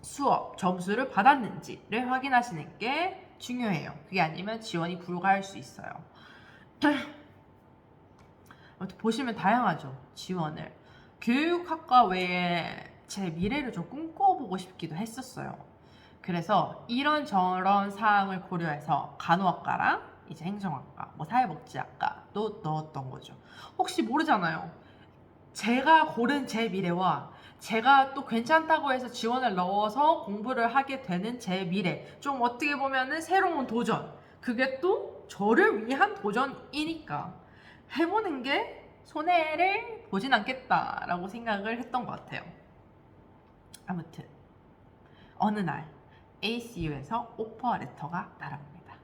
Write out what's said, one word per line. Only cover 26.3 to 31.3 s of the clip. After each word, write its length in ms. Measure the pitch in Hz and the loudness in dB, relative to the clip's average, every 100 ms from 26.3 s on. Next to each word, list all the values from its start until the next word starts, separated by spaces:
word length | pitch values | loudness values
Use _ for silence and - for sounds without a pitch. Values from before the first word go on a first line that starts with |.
| 285 262 | 2 0
제 220 | 214 226 | -2 -2
미래와 600 | 185 175 175 185 147 131 - - - | 0 0 2 2 2 -2 -16 -20 -18
제가 520 | - 220 233 277 269 | -4 2 8 8 8
또 140 | 269 269 | 0 -2
괜찮다고 680 | 277 240 320 320 320 285 | -2 4 4 6 2 4
해서 160 | 262 254 | 0 -2
지원을 460 | - 220 247 254 | -4 -2 0 0
넣어서 680 | 190 175 202 214 220 302 330 | 0 0 2 0 4 4 4
공부를 500 | - 202 220 240 233 | 2 -6 -2 0 2
하게 260 | 254 269 269 | 2 0 -4
되는 400 | - 180 214 | -4 -4 -2